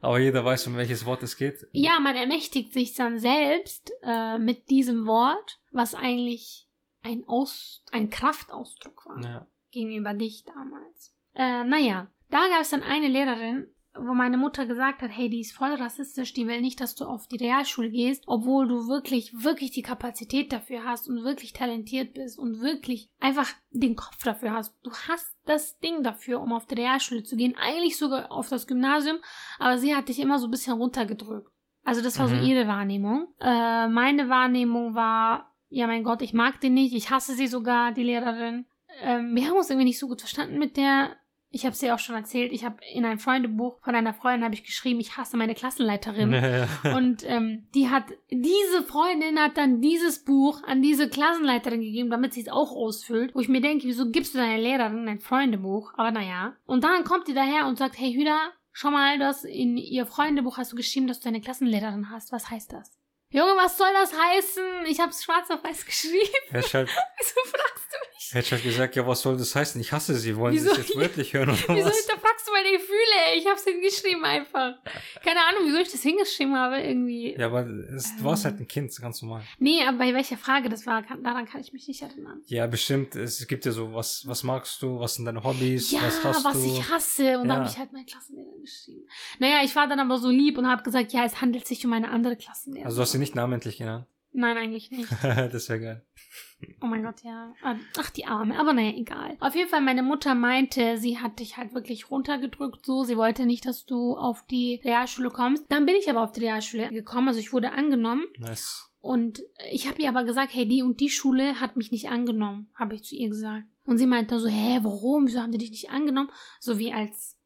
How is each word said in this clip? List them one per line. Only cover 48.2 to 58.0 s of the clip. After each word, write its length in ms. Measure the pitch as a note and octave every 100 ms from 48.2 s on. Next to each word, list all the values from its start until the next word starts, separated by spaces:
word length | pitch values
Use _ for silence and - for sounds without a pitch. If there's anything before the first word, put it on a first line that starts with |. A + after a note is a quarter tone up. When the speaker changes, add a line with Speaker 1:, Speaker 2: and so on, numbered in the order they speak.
| _
Speaker 2:
diese 500 | B3+ B3+ F#4+ G4 F4+
Freundin 560 | - D4 E4+ E4+ D#4 D#4
hat 180 | D4+ D4+
dann 240 | C#4+ A#3+
dieses 420 | C4+ E4 E4+ -
Buch 380 | - C#4 C4+ D4
an 180 | - C4
diese 280 | C#4 C#4+ D4
Klassenleiterin 720 | C#4 D4+ E4+ D4 A#3+ A#3+ A#3
gegeben, 280 | A3 G#3+ B3
damit 220 | A#3 B3+
sie's 160 | B3 A3
auch 220 | - -
ausfüllt. 600 | B3+ A3 G#3+ - A3+ B3 C4
Wo 40 |
ich 100 | A#3
mir 120 | C4
denke, 260 | C4+ D4+ B3+
„Wieso 220 | A#3+ B3+
gibst 220 | B3 -
du 40 | C4
deiner 240 | A#3 A3
Lehrerin 460 | A3+ C4 A3 A3 A3+
ein 120 | G#3+
Freundebuch?“ 720 | - B3+ C4+ G#3+ F#3+ G3 G#3+ -
Aber 140 | A3+
naja. 440 | A3 F#3+ F3+ G3 - _
Und 180 | B3+
dann 200 | D4+ F4+
kommt 240 | - F4+ F4
die 60 |
daher 320 | C4+ C4+ D4 C#4+
und 100 | A#3+
sagt, 200 | C4
„Hey, 140 | -